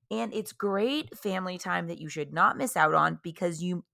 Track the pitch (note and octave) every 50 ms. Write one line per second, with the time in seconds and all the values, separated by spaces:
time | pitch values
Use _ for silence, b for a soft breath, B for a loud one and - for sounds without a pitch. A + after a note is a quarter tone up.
0 | _ _ G#3 A3 A#3 A3 - A3 G#3+ - - _ - G3+ G3 G3 G#3+ B3 C#4 D4+
1 | D#4 - - - - G#3 F#3+ F#3 F#3 F#3 F3+ F3 - F#3+ F3 F3 E3+ E3 E3+ -
2 | D#3+ D3+ - D#3+ D3 C#3+ D3 D#3+ F3+ - - - C4+ B3 - F3+ D#3 D#3 D#3 D#3
3 | D#3 D#3+ D#3+ D#3 _ E3+ D#3+ - F#3+ F3 E3+ D#3 F3 F3+ F3+ F3 - _